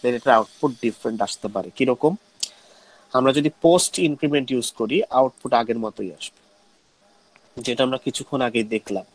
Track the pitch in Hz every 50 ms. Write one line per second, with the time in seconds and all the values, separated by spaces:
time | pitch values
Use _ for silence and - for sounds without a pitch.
0 | - 123 123 120 - 135 123 113 107 - - - - 147 127 - - 117 104 -
1 | - 113 110 110 104 101 - - - 107 101 101 90 87 - - 135 127 123 123
2 | - 151 180 214 _ _ _ _ - - - _ _ _ - _ _ _ - _
3 | _ _ - 127 127 135 131 147 147 151 - _ - 165 170 180 - - - -
4 | 180 160 147 139 - 147 147 147 135 120 127 127 113 - - - 117 107 131 185
5 | - - - 127 135 131 - _ _ 131 123 120 117 110 117 117 113 107 101 -
6 | 107 92 80 - - - _ _ _ _ _ _ _ _ _ _ _ _ _ _
7 | _ _ _ _ _ _ _ _ _ _ _ - 117 123 120 117 135 127 131 131
8 | - - - - 143 - - 135 127 120 113 120 110 107 113 110 - - 101 95
9 | 92 _ _